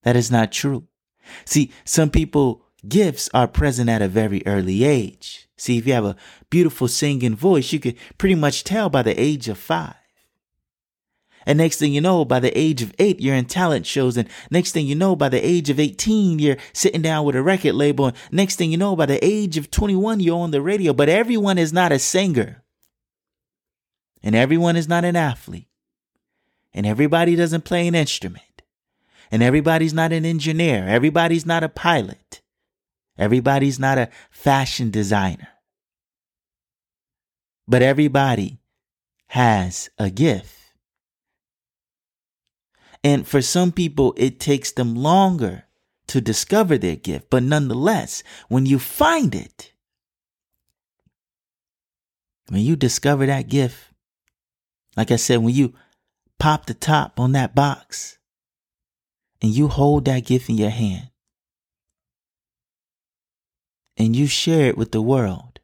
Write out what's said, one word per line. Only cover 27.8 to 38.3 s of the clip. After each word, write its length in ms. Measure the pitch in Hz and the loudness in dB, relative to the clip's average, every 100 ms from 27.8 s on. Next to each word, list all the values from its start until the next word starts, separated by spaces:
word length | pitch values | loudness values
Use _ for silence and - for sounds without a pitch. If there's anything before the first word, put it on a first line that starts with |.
| 170 | 0
an 80 | 170 | 0
instrument. 680 | 147 - 92 87 _ _ _ _ _ _ _ _ _ | -2 -4 -10 -14 _ _ _ _ _ _ _ _ _
And 100 | 110 | 0
everybody's 540 | 120 151 147 160 160 156 | 2 2 2 0 0 0
not 160 | 160 | 0
an 140 | 165 160 | 0 -2
engineer. 640 | 165 147 160 170 113 92 | -2 -2 0 0 0 0
Everybody's 580 | 113 147 156 170 165 160 | 2 2 2 0 0 -2
not 180 | 165 | -2
a 60 | 160 | -2
pilot. 720 | - 175 160 95 - _ - _ _ _ _ _ _ _ - | -2 0 0 -2 -12 _ -20 _ _ _ _ _ _ _ -4
Everybody's 600 | 101 123 127 139 139 131 | 0 2 2 2 0 0
not 180 | 131 135 | 0 0
a 120 | 120 - - | -2 -8 -20
fashion 600 | - 143 135 131 - 117 | -4 2 2 0 -4 -4
designer. 560 | 104 98 104 95 82 - _ _ _ _ _ _ _ _ _ _ _ _ _ _ _ _ _ _ _ _ _ - | -2 0 0 0 -4 -14 _ _ _ _ _ _ _ _ _ _ _ _ _ _ _ _ _ _ _ _ _ 0
But 140 | 123 | 4
everybody 800 | 131 139 151 139 135 | 4 4 2 2 2